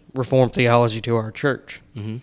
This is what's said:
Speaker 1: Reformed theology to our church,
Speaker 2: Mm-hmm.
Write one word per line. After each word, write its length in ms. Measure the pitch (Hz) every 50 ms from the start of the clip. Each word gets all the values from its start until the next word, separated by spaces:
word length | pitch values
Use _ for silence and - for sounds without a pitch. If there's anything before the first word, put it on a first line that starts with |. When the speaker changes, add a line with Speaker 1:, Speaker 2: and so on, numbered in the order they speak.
| _ _
Speaker 1:
Reformed 400 | - 131 123 - 135 131 127 113
theology 480 | - - 123 117 117 120 120 117 107 113
to 140 | 110 120 117
our 140 | 113 110 110
church, 500 | - - - 143 127 - - - - - _ _ -
Speaker 2:
Mm-hmm. 200 | 117 104 110 110 123